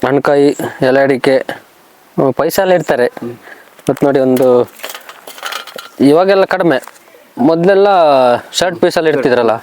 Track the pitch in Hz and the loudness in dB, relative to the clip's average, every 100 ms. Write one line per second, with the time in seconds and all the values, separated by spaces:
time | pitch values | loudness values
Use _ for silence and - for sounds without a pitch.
0 | 123 135 151 143 143 - - - 131 135 | -2 -2 0 2 0 -2 -10 -4 0 2
1 | 139 127 139 131 - - - _ _ _ | 0 0 0 0 -2 -14 -18 _ _ _
2 | _ - 135 - 160 - 185 175 151 131 | _ -4 -2 -2 -2 -2 0 0 0 -2
3 | 123 - 120 120 - - - - - 131 | -2 -4 -14 -14 -20 -20 -20 -10 -6 -2
4 | 143 139 131 127 127 123 117 - - - | 0 2 2 2 2 2 0 -8 -18 -18
5 | - - - - - - - - - - | -20 -20 -20 -18 -14 -14 -14 -20 -18 0
6 | 139 156 190 196 190 185 170 131 - - | 2 4 2 2 0 0 0 -2 -6 -20
7 | - _ _ - 139 165 180 196 202 185 | -20 _ _ -2 0 2 2 2 4 4
8 | 156 135 123 120 - - 180 170 175 170 | 4 4 2 0 -4 -4 -4 0 0 0
9 | 160 143 127 123 113 113 | 0 0 0 2 0 -2